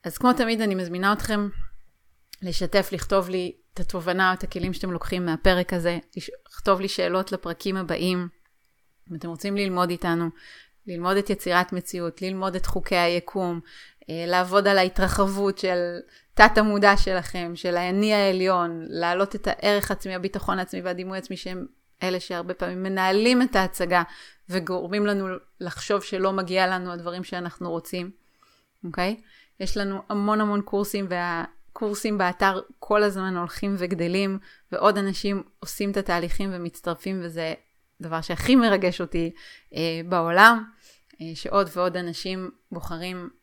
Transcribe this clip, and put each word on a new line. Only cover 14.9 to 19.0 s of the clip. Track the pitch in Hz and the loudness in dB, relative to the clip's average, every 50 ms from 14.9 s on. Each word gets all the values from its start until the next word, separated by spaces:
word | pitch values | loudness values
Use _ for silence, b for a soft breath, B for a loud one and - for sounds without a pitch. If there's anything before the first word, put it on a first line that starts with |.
| 185 - 190 190 - - 196 190 196 196 202 196 196 - | 2 2 2 2 4 2 2 2 2 0 0 0 0 0
של | - 185 180 180 175 175 175 175 - b b b b b _ | -2 -2 0 0 -2 -4 -6 -12 -14 b b b b b _
תת | - 214 214 - 226 | 8 8 10 10 6
המודע | 214 214 208 202 202 202 196 | 4 4 4 6 6 6 8
שלכם, | 202 - 190 185 180 175 - - 180 175 170 175 | 6 4 4 2 -2 -4 -6 -8 -6 -6 -6 -8
של | - - 180 175 | -6 -4 -2 -2
האני | 175 180 180 185 196 208 214 214 | -2 -2 0 0 2 2 4 4
העליון, | 208 202 196 185 185 185 190 185 180 170 170 165 165 165 - | 4 4 4 2 2 2 2 2 2 0 -2 -4 -8 -10 -8
להעלות | - 165 | -6 -2